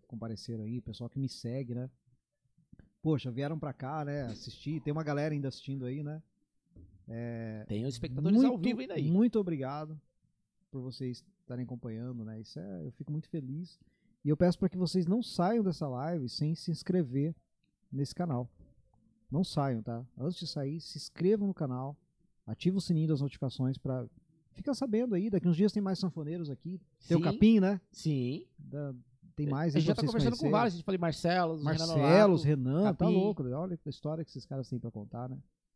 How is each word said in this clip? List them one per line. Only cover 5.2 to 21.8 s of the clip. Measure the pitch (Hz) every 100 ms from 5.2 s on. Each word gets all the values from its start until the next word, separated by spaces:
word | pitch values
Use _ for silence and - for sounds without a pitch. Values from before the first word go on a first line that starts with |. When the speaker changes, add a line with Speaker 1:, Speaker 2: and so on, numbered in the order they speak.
| 156
Speaker 1:
ainda | 147 135
assistindo | - - 135 123
aí, | 139
né? | 147 156 - _ _ _ _ - - - -
É, | 113 120 117 113 110 -
Speaker 2:
Tem | 104 127
os | 120
espectadores | 123 131 156 214
ao | 269
Speaker 1:
muito, | 240
Speaker 2:
vivo | 190 226
ainda | 262 262
aí. | 143
Speaker 1:
muito | 180 233 220
obrigado | 185 156 131 147 156 156 - _ _ _ _ _ _
por | 139
vocês | 127 123 127 120 - _
estarem | - 123
acompanhando, | 120 123 120 110 123 123 110
né? | 110
Isso | 107 -
é, | 190 185 151
eu |
fico | - 151
muito | 151 -
feliz. | 165 131 147 180 - _ _ _ _
E | 143
eu | 151
peço | 180 175
pra | 190
que | 180
vocês | 175 185 165
não | 220
saiam | 226 - 180 233
dessa | 196 156 147
live | 127 151 175 123
sem | - 151
se | 160 -
inscrever | 156 - 180 139 131 151 165 _ _ _ _ _
nesse | 135 143
canal. | - 175 123 127 - - _ _ _ _ _ -
Não | 143
saiam, | 190 - 139 117
tá? | 110 117 127 -
Antes | 139 180
de | 165
sair, | 156 139 160
se | - 151
inscrevam | - - 175 214 202
no |
canal, | 185 143 127